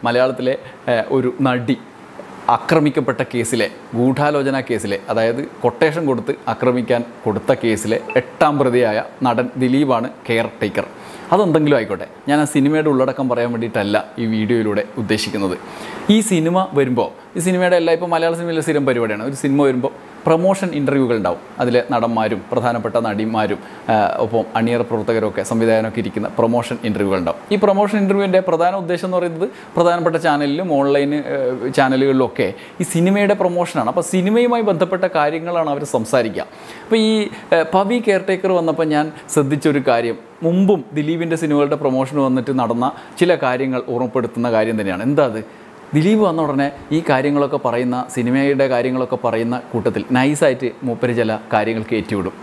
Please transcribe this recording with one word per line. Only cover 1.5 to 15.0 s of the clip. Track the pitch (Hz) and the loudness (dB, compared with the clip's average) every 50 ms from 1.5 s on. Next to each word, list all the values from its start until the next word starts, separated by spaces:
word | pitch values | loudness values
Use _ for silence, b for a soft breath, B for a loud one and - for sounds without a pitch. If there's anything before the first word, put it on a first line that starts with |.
| 127 123 117 113 135 113 - - - - - - - - - - - - - - 120 117 | 0 0 0 -2 -4 -4 -4 -18 -20 -20 -20 -20 -20 -20 -18 -18 -18 -6 0 0 0 0
ആക്രമിക്കപ്പെട്ട | - - 170 160 147 147 127 160 131 127 127 - 131 - - | 2 2 2 4 4 2 0 0 -2 -2 -2 -2 -4 -4 -2
കേസിലെ, | 120 113 113 - 117 110 98 - - - - - 113 | -4 -2 0 0 0 0 -2 -4 -10 -18 -8 -2 0
ഗൂഢാലോചന | 120 131 131 143 147 147 147 143 135 139 135 135 127 - | 2 2 2 2 0 0 2 0 0 0 -2 -2 -2 -2
കേസിലെ, | 120 107 - 101 101 98 - - | -4 -4 -2 -4 -4 -4 -4 -4
അതായത് | 107 110 110 113 120 127 147 - - - - | -2 0 0 0 0 -2 -6 -10 -10 -2 -2
കൊട്ടേഷൻ | 120 113 - 160 160 147 165 165 143 | -2 2 2 0 0 2 0 0 0
കൊടുത്ത് | 131 113 110 135 135 - - - | -2 -2 -2 -6 -6 -6 -4 -6
ആക്രമിക്കാൻ | 117 - - 127 123 127 120 107 127 120 120 - - - - | -4 0 0 0 2 0 0 0 0 0 0 -6 -12 -8 -4
കൊടുത്ത | 117 104 104 - - 135 - - | -4 -4 -2 0 0 0 2 2
കേസിലെ | 117 107 104 - 104 113 - - - - 131 | 0 0 0 0 -2 -2 -2 -2 0 0 0
എട്ടാം | 127 - - - - 151 147 143 | -2 -2 0 2 2 2 4 2
പ്രതിയായ | 139 127 120 123 123 110 107 110 - - - - 131 | 2 2 4 4 2 4 2 0 -2 -4 -8 -2 0
നടൻ | 127 117 110 127 123 - 131 131 | 0 2 0 -2 -4 -2 -2 0
ദിലീപാണ് | 123 127 139 151 135 127 117 117 131 - - - - | 2 2 2 2 2 2 0 0 -4 -10 -12 -4 -2
കെയർ | 120 113 113 113 - - | 0 0 0 -2 -4 -4
ടേക്കർ. | - 104 90 98 98 - - B B B B B B B 165 | -4 -2 -2 -4 -6 -6 -10 B B B B B B B 2
അതെന്തെങ്കിലും | 190 214 180 151 160 151 147 143 123 | 2 4 4 4 2 4 4 2 2
ആയിക്കോട്ടെ, | 110 95 101 87 87 - - - - - | 2 -2 -4 -6 -6 -12 -16 -12 -2 0
ഞാൻ | 143 147 | 2 2
ആ | 151 143 - | 2 2 2
സിനിമയുടെ | 147 135 143 156 156 151 151 143 | 2 2 2 2 2 2 2 2
ഉള്ളടക്കം | 131 127 131 131 - 135 127 | 2 2 0 0 -2 -2 -2
പറയാൻ | 123 120 117 120 120 | 0 0 0 -2 -2
വേണ്ടിയിട്ടല്ല | 113 113 117 110 117 101 101 104 107 - - - - | -4 -4 -2 -2 -2 0 2 0 0 -2 -2 -6 -4
ഈ | 117 113 110 | -2 -2 0
വീഡിയോയിലൂടെ | 110 107 104 120 117 110 107 101 101 - - - - | 0 2 2 2 2 2 0 0 -2 -2 -4 -6 -8